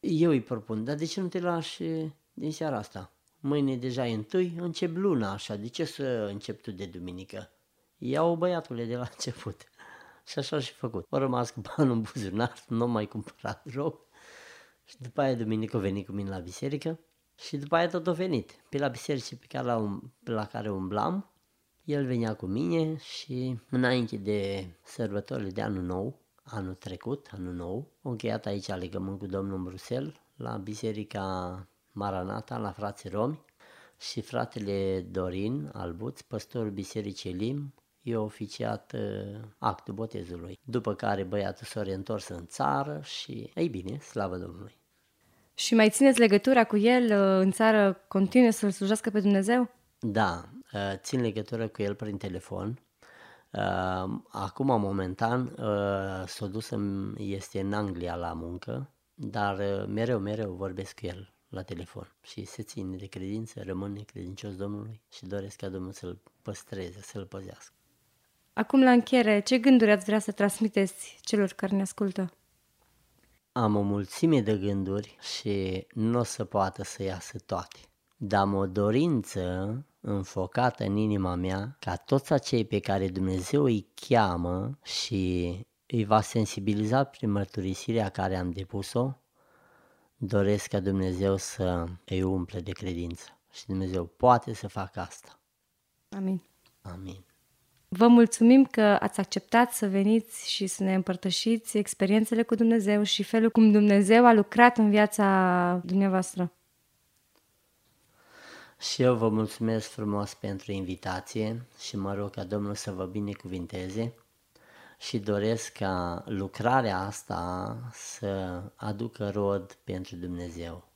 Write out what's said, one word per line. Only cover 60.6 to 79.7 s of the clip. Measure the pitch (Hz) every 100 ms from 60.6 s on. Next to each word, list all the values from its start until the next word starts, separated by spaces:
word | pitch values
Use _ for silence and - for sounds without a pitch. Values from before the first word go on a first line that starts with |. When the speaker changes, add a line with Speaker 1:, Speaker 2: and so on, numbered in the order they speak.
| 98 92 95 -
Speaker 1:
cu | 90
el | 87 98 _ _
la | 95
telefon. | 92 85 87 - 90 _
Și | - -
se | 95 -
ține | 107 - 95 92
de | 98
credință, | - 95 107 113 -
rămâne | 95 92 98 101
credincios | 107 - 92 98 104 95
Domnului | 101 104 110 110 _
și | - 92
doresc | 101 98 -
ca | 98
Domnul | 95 92
să-l | 95 92 95 _ _
păstreze, | - 98 - 98 90 92
să-l | 95 107 95
păzească. | 95 95 92 - _ _ _ _ _ _ _ _
Speaker 2:
Acum, | - 214 277
la | 262
încheiere, | 247 233 254 214 208
ce | 202 254
gânduri | 240 262 226
ați | 208
vrea | 190 214
să | 208
transmiteți | 202 202 - 220 202 196 - - -
celor | - 208 196
care | - 190 196
ne |
ascultă? | 196 - 202 180 180 _ _ _ _ _ _ _ _ _ _ _ _
Speaker 1:
Am | - 113 104
o |
mulțime | 101 101 95 - 165 151
de | 107 107
gânduri | 98 98 95 98 107 -
și | - - 113 101 95 95 -
n-o | - 110 120
să | 113 -
poată | 101 107 95 -
să | 98 -
iasă | 95 92 - -
toate. | _ 92 90 - - _ _ _
Dar | 104 101
am | 98
o | 98 98
dorință | 95 104 117 170 135 98 101 90 92 98